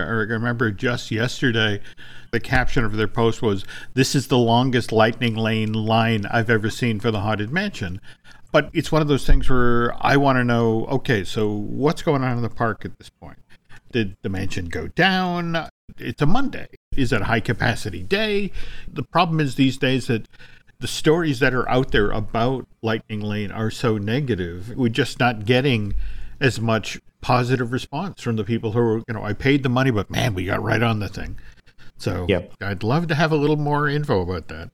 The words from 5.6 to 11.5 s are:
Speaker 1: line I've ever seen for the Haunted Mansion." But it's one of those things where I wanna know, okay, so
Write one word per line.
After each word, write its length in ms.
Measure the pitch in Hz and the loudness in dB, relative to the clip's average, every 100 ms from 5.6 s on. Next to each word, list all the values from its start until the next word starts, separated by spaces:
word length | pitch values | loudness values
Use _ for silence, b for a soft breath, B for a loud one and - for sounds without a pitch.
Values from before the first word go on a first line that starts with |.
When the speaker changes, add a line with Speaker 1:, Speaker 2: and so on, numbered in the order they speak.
| 107 | -2
Speaker 1:
line 540 | 110 110 113 113 113 101 | -2 2 2 2 0 0
I've 240 | 117 107 | 0 2
ever 180 | 110 107 | 0 0
seen 300 | - 123 107 | -2 -2 0
for 100 | 120 | -2
the 120 | 107 | 0
Haunted 300 | 107 104 107 | 0 -2 -2
Mansion." 480 | 170 202 - 92 92 B B B B B | -4 -4 -6 -8 -8 B B B B B
But 180 | 156 147 | 2 2
it's 180 | 170 170 | -2 0
one 100 | 156 | 2
of 60 | 151 | 2
those 180 | 135 - | 4 8
things 240 | 139 127 | 8 8
where 420 | 127 120 120 120 - 110 | 6 6 4 2 0 2
I 120 | 139 | 4
wanna 260 | 139 127 | 4 2
know, 420 | 123 117 117 113 - | 2 2 2 0 0
okay, 380 | 131 - 110 | -2 0 0
so 260 | 90 - 107 | 0 -2 -2